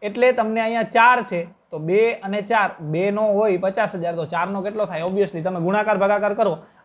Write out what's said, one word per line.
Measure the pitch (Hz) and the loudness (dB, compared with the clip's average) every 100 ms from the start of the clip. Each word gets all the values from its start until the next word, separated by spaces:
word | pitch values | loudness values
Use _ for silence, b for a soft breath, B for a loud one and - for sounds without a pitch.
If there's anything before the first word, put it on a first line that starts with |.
એટલે | 208 226 247 | -8 2 4
તમને | 247 220 220 | 4 0 0
અહીંયા | 226 233 | -2 -2
ચાર | 220 233 233 247 | 0 4 6 4
છે | 226 175 170 - _ | 0 -6 -8 -12 _
તો | 160 | -8
બે | 156 196 226 | 0 2 2
અને | - 196 208 | 0 -6 -6
ચાર, | 202 226 190 - | -2 0 0 -4
બે | 151 156 196 | -6 -2 0
નો | 202 | 0
હોય | 220 202 214 180 | 0 2 2 2
પચાસ | 190 196 208 | 0 0 -2
હજાર | 190 170 | -2 -6
તો | 165 | -4
ચાર | 160 170 180 | -4 -4 -4
નો | 196 | -4
કેટલો | 190 214 | -6 -4
થાય? | 196 165 | -4 -4
Obviously | 175 190 196 165 | -2 -2 -2 -2
તમે | 170 180 | -4 -2
ગુણાકાર | 170 208 214 202 | 0 0 2 2
ભાગાકાર | 196 208 202 | 2 2 0
કરો | 202 208 156 B B | 0 0 -2 B B